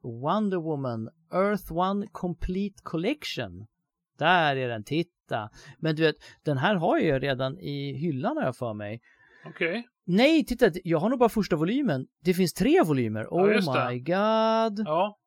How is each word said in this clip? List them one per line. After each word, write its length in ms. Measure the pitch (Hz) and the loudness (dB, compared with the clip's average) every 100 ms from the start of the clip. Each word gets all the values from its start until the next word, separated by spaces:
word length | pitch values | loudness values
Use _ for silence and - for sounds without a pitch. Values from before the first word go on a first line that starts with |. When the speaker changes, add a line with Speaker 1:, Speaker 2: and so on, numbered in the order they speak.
Speaker 1:
Wonder 540 | 127 117 139 202 208 185 | -10 -6 -2 -2 0 -2
Woman 500 | 160 147 135 117 110 _ _ | -4 -4 -4 -6 -8 _ _
Earth 400 | 175 196 208 - | -2 0 -2 -4
One 340 | 165 185 202 202 | -2 -2 -2 -6
Complete 640 | - 180 170 - 185 202 - | -8 -8 -4 -4 -4 -4 -8
Collection. 840 | - 165 185 302 - - 107 87 107 _ _ _ _ _ | -8 -4 -4 -4 -8 -8 -8 -10 -18 _ _ _ _ _
Där 380 | 151 180 156 135 | 2 4 2 0
är 120 | 127 | -2
den, 160 | 113 | -6
titta. 640 | 104 151 170 _ _ 127 107 - - - | -4 -4 -4 _ _ -6 -6 -14 -20 -6
Men 180 | 156 156 | -4 2
du 60 | |
vet, 140 | 160 151 - - | 2 2 -12 -8
den 140 | - 135 | -4 0
här 160 | 180 | 2
har 240 | 202 170 320 | 2 2 2
jag 80 | 190 | 2
ju 120 | 135 | 2
redan 400 | 139 127 131 - | 0 -2 -2 -4
i 340 | - 143 139 131 | -8 -6 -6 -4
hyllan, 380 | 170 131 180 311 | -2 -2 -2 -2
har 80 | |
jag 120 | 180 120 | -4 -4
för 180 | 120 | -6
mig. 260 | 107 104 117 _ _ _ _ 160 | -6 -8 -10 _ _ _ _ -20
Speaker 2:
Okej. 420 | - 170 208 240 _ - | -4 -4 -4 -8 _ 0
Speaker 1:
Nej, 380 | 180 269 320 | 4 6 4
titta, 260 | 240 - 233 160 | 2 2 2 2
jag 140 | 170 160 | -2 0
har 100 | 196 | 0
nog 80 | 262 | 2
bara 100 | 240 | 2
första 280 | 226 190 160 | 2 0 0
volymen. 500 | 165 254 269 135 131 _ | 0 0 0 -2 -4 _
Det 100 | 175 | -2
finns 200 | 180 180 | 2 0
tre 280 | - 202 359 | 2 4 4
volymer. 440 | 208 139 113 107 113 | 4 2 0 -2 -2
Speaker 2:
Ja, 220 | 170 196 | 2 4
just 160 | 220 170 | 4 2
Speaker 1:
Oh 60 | |
Speaker 2:
det. 140 | 135 123 | 0 0
Speaker 1:
my 80 | 123 | -4
god. 880 | 127 185 214 220 220 226 226 208 196 | -2 0 2 2 2 2 0 -2 -2
Speaker 2:
Ja. 320 | 156 208 - | 0 0 -4